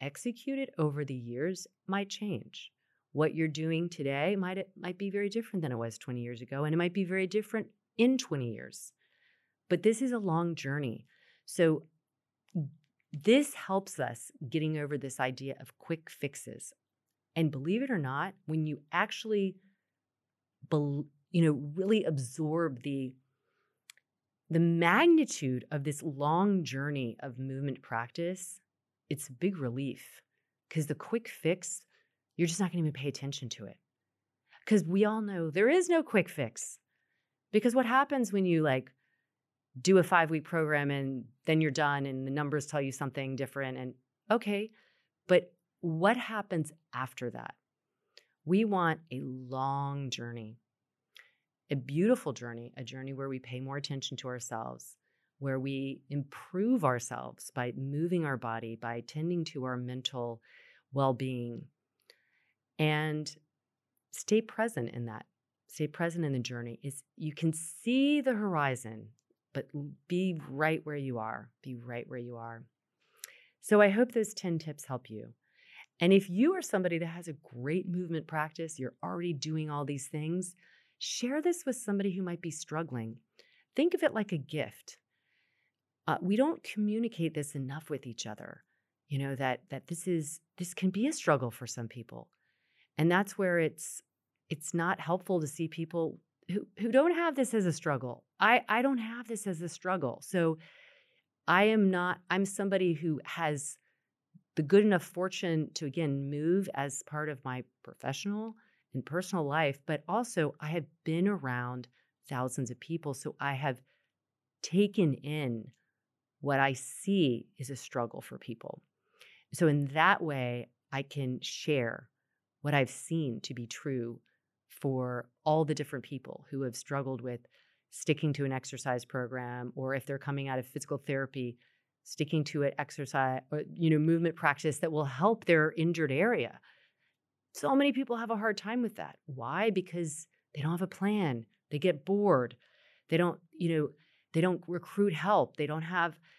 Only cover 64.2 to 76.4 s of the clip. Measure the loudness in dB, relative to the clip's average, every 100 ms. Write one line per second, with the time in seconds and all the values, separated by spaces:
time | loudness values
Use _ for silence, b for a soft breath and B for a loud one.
64.2 | 2 2 2 -2 -2 -2 -4 -4 -8 -8
65.2 | -14 _ _ _ _ -6 -4 -2 -4 -2
66.2 | 0 -2 -4 -6 -10 -10 -12 -12 -16 -10
67.2 | -8 -2 0 0 -6 -8 0 4 4 4
68.2 | 2 0 0 0 0 0 -6 -14 -16 -20
69.2 | _ _ _ -10 -8 -8 -10 -12 -4 -2
70.2 | 0 -2 -6 0 0 0 -2 -6 -4 -4
71.2 | -4 -8 -12 _ -14 -12 -8 -10 -8 -10
72.2 | -10 -10 -12 -14 -18 _ _ _ B B
73.2 | B B B B 4 6 8 6 2 2
74.2 | -2 -4 -2 -2 -4 -10 -8 -8 -8 -14
75.2 | -14 -18 B B B B B 0 6 6
76.2 | 6 4